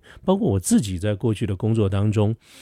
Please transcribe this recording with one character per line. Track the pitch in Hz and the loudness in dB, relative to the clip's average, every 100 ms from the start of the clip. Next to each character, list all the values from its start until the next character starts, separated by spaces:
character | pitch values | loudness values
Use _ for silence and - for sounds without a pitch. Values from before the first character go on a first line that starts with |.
| - - | -14 -8
包 | - 196 | -2 0
括 | 143 | 2
我 | 98 | 0
自 | - 226 | 2 0
己 | 107 90 | 0 -2
在 | 104 | -4
过 | 101 120 | -2 -2
去 | 107 104 | -2 -4
的 | 95 | -2
工 | 107 | 0
作 | 113 98 | 2 2
当 | 98 107 | 2 0
中， | 107 104 113 _ - | 2 0 -2 _ -20